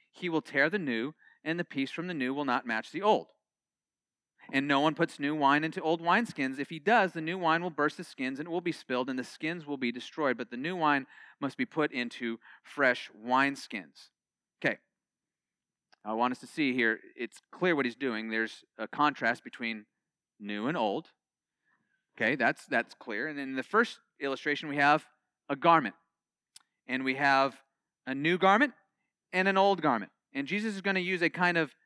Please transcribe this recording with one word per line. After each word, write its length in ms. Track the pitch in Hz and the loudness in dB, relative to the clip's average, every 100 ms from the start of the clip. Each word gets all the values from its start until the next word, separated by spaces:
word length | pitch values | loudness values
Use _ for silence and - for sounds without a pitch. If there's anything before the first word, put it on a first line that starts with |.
| _ | _
he 160 | - 170 | -10 -4
will 140 | 160 | -4
tear 280 | - 143 147 | -2 0 2
the 80 | 202 | 0
new, 360 | 151 113 131 - _ _ 151 | -2 -2 -4 -8 _ _ -6
and 120 | 170 | -4
the 60 | |
piece 280 | 170 143 135 | -4 -4 -4
from 160 | - 175 | -4 -6
the 60 | |
new 200 | 165 127 | -4 -4
will 120 | 139 143 | -2 0
not 220 | 123 120 | 0 0
match 240 | 110 - | -4 -4
the 120 | 156 | -2
old. 240 | 202 165 80 _ _ _ _ _ _ _ _ _ _ _ - | 2 2 0 _ _ _ _ _ _ _ _ _ _ _ -4
And 160 | 135 143 | -2 2
no 140 | 139 | 2
one 120 | 151 | 2
puts 280 | 147 165 - | 2 -2 -2
new 120 | 143 | -4
wine 300 | 156 139 143 | 2 4 4
into 180 | 160 170 | 0 -4
old 200 | 156 165 | -2 0
wineskins. 580 | 170 196 240 - 135 135 | 2 2 0 -4 -4 -4
If 100 | 139 | -8
he 80 | 165 | -4
does, 360 | 147 233 185 | 2 4 4
the 80 | 165 | 0
new 160 | 160 190 | -6 -2
wine 260 | 165 165 | 0 0
will 60 | 175 | 0
burst 260 | 156 147 - | -2 -2 -2
the 80 | |
skins, 360 | 151 - 131 135 | -14 -6 -6 -6
and 80 | 170 | -4
it 40 | |
will 80 | 170 | -4
be 140 | 175 | -2
spilled, 360 | 151 - 123 127 | -4 -2 -2 -2
and 80 | 131 | -4
the 60 | |
skins 420 | 123 - 156 175 147 | -8 -8 -6 -6 -6
will 120 | 139 | -4
be 140 | 123 | -2
destroyed. 460 | 120 - - 147 120 | -4 -8 -2 -2 0
But 140 | 120 | -4
the 60 | 120 | -6
new 180 | 151 185 | -6 0
wine 320 | 156 139 131 - - - | 2 2 -2 -18 -20 -8
must 180 | 139 - | -6 -4
be 80 | - | -4
put 260 | 160 147 | 0 -2
into 480 | 131 120 - 120 113 - - | -2 -6 -6 -6 -6 -12 -20
fresh 480 | - - 135 123 - 98 113 | -12 2 2 2 -4 -10 0
wineskins." 840 | 127 139 139 - 107 76 - - _ _ _ _ _ | 2 2 -2 -8 -10 -10 -18 -20 _ _ _ _ _
Okay. 140 | 143 107 _ _ _ _ _ _ _ _ _ _ _ _ 104 | -4 -4 _ _ _ _ _ _ _ _ _ _ _ _ -6
I 80 | |
want 200 | 110 123 | -2 -2
us 60 | 127 | -2
to 80 | 131 | -10
see 260 | - 139 | -2 -2
here, 260 | 127 113 110 - - | 2 2 0 -6 -10
it's 260 | 120 - _ | -10 -12 _
clear 240 | - 180 156 | -2 0 2
what 100 | 127 | 0
he's 100 | 117 | -2
doing. 340 | 135 110 110 | -4 -4 -4
There's 340 | 110 113 - _ - | -2 -2 -6 _ -12
a 80 | 107 | -8
contrast 560 | - 147 139 120 120 | 0 0 2 -2 -2
between 420 | - - 117 110 104 _ _ _ _ - | -6 -10 -8 -8 -12 _ _ _ _ -14
new 280 | 104 104 117 | -8 -4 -4
and 100 | 170 | -2
old. 300 | 110 113 165 _ _ _ _ _ _ _ _ _ _ - | -2 -2 -8 _ _ _ _ _ _ _ _ _ _ -4
Okay, 200 | 113 135 | -2 2
that's, 300 | 117 151 - | 0 0 -2
that's 280 | 127 117 | -2 -2
clear. 340 | - - 104 151 | -10 -8 -6 -6
And 120 | 147 | -8
in 160 | 135 131 | -8 -8
the 80 | |
first 340 | 127 208 233 - _ - | -2 0 0 -4 _ -8
illustration, 500 | 143 131 151 143 156 | -6 -4 -2 -4 -4
we 60 | 143 | 2
have 280 | 143 151 - _ _ _ - | 4 4 2 _ _ _ -8
a 60 | 139 | 2
garment. 400 | 170 165 117 - _ _ _ _ _ - _ _ - | 6 6 4 -8 _ _ _ _ _ -20 _ _ -6
And 160 | 127 | -4
we 120 | 131 131 | -2 2
have 400 | 143 135 135 - _ _ _ _ - | 4 4 4 -2 _ _ _ _ -8
a 80 | |
new 240 | 135 151 180 | -2 0 4
garment 360 | 190 208 277 - _ _ _ _ _ | 6 6 4 -2 _ _ _ _ _
and 160 | 185 190 | 0 4
an 100 | 190 | 6
old 240 | 196 190 | 4 4
garment. 300 | 156 117 101 _ _ | 2 2 -2 _ _
And 120 | 135 139 | -8 -4
Jesus 300 | 196 220 196 | -4 -4 -4
is 60 | |
gonna 180 | 190 190 | -2 0
use 220 | 180 185 | 0 2
a 80 | 170 | 0
kind 280 | - 175 170 | 2 2 2
of 160 | 151 _ | 0 _